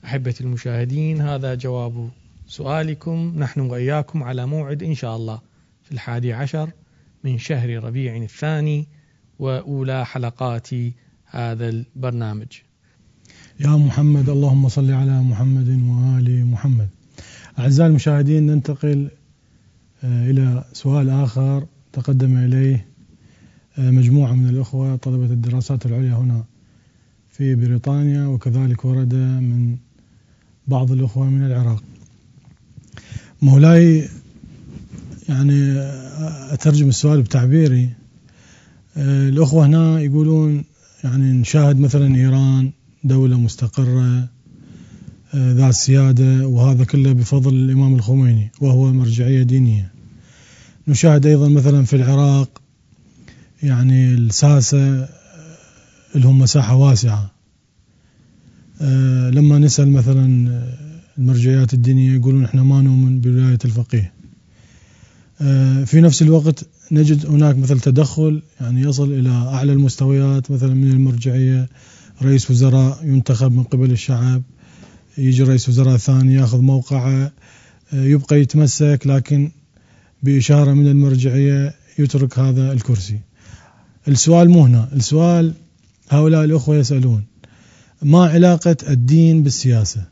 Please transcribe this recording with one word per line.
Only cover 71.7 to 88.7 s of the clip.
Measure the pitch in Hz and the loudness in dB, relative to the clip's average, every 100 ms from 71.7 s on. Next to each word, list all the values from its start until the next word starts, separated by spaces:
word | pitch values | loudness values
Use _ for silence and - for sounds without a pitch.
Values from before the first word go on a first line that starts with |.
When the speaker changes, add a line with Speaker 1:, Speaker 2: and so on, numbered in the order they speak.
| - - - - - | -10 -20 -20 -20 -6
Speaker 2:
رئيس | 135 135 - | 0 0 2
وزراء | 123 131 131 131 135 160 | 2 4 2 0 -2 -2
ينتخب | 135 117 120 131 | -2 0 0 0
من | 123 | 0
قبل | 123 127 127 | -2 -2 0
الشعب، | 123 - 123 123 127 127 _ _ - - - _ - | -2 -2 -2 0 -2 -6 _ _ -20 -20 -20 _ -4
يجي | 131 127 | 0 2
رئيس | 131 131 123 | 4 2 2
وزراء | 123 131 127 | 2 2 2
ثاني | - 131 131 | 2 2 4
ياخذ | 131 127 123 | 2 2 2
موقعه، | 131 135 123 139 127 135 139 _ _ - _ _ _ | 2 0 -2 -4 -2 -2 -4 _ _ -20 _ _ _
آه، | 143 | -4
يبقى | 135 147 139 147 | 0 0 2 2
يتمسك، | 139 147 147 - 151 143 139 | 2 2 0 2 0 0 0
لكن | 135 123 147 143 - _ _ _ _ _ _ | -2 0 -2 -2 -6 _ _ _ _ _ _
بإشارة | 135 139 123 147 143 | 0 0 2 4 4
من | 143 143 | 4 4
المرجعية | 143 139 131 131 127 139 139 139 - _ - | 4 2 2 0 0 0 0 -4 -8 _ -4
يترك | 143 139 131 123 | -2 0 -2 0
هذا | 135 131 131 | 0 0 -2
الكرسي. | 135 110 117 92 104 - _ - - _ _ _ _ - | -4 -2 -4 -4 -10 -12 _ -20 -20 _ _ _ _ -2
السؤال | 135 160 170 175 | 0 4 6 6
مو | 175 135 | 8 6
هنا، | 120 117 | 4 0
السؤال | 143 110 151 170 175 165 160 _ _ _ _ _ | -4 -2 0 2 2 0 -4 _ _ _ _ _
هؤلاء | 143 156 160 | 2 4 2
الأخوة | 156 156 131 151 | 2 0 0 0
يسألون: | 120 139 127 110 104 _ - _ _ _ _ _ | 0 0 0 0 -4 _ -20 _ _ _ _ _
ما | 147 165 180 | 2 4 4
علاقة | 165 180 170 175 | 4 4 4 0